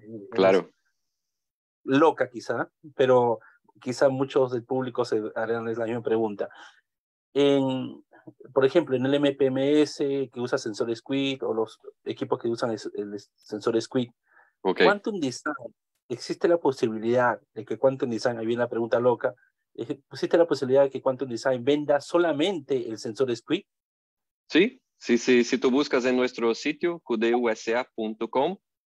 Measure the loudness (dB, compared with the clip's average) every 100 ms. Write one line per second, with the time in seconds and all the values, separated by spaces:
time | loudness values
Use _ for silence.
0 | -18 -16 -6 2 4 4 2 _ _ _
1 | _ _ _ _ _ _ _ _ 0 4
2 | 4 4 -4 -6 -8 -6 -6 _ -14 0
3 | 4 6 4 0 -6 _ _ _ -8 0
4 | 2 2 -2 0 0 -2 -4 -4 -4 -4
5 | -2 -2 -4 -6 -4 -4 -4 -4 -4 -4
6 | -2 0 0 -4 -8 -10 -20 _ _ _
7 | _ _ _ 0 2 4 2 -2 -6 -12
8 | _ -20 -20 -20 -4 0 4 2 2 0
9 | 2 2 2 2 0 2 2 4 2 0
10 | -4 -2 -4 -6 -4 -4 -4 -4 -4 -4
11 | -4 -2 -2 -4 -4 -4 -4 -8 -20 -14
12 | -10 -8 -4 -4 -4 -4 -4 -4 -8 -10
13 | -10 -10 -14 _ -12 -4 -2 -2 -2 -4
14 | -6 _ _ _ _ _ -4 4 4 4
15 | -2 -4 -4 -4 -8 -8 -12 -20 _ _
16 | _ -10 -8 -2 2 2 2 0 -2 -2
17 | 0 2 2 0 _ -16 -10 0 0 0
18 | -4 -2 -2 -2 -2 -2 -2 -2 -2 2
19 | 2 2 -2 -6 _ _ _ -12 -10 -10
20 | _ -8 0 2 4 2 2 4 4 2
21 | -4 -4 -6 -4 -2 -2 0 0 2 -2
22 | 2 2 2 2 0 -2 -4 -4 -4 -8
23 | -10 -4 -2 -2 -4 -4 -4 _ _ _
24 | _ _ _ _ _ 2 2 0 _ _
25 | 0 2 4 4 4 2 2 2 2 0
26 | 2 2 0 0 -2 -2 -4 -4 -4 -4
27 | -4 0 2 2 0 -2 -2 -4 -4 -8
28 | -8 -6 -4 -2 -2 -4 _ _ _